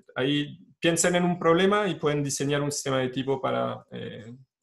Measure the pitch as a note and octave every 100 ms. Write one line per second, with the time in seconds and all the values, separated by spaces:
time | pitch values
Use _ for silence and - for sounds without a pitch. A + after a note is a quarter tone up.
0 | - - C3+ D3 D3 - - _ E3+ E3
1 | F3+ F3 F3 F3 E3 E3 F#3+ G#3 G3+ D#3
2 | D3+ D3 C#3+ - C#3 C#3+ C#3+ C#3+ C#3 C3
3 | B2+ B2+ C3+ C3 C3+ B2 B2 A#2 - A#2+
4 | A2+ A2+ A2+ B2+ C3 _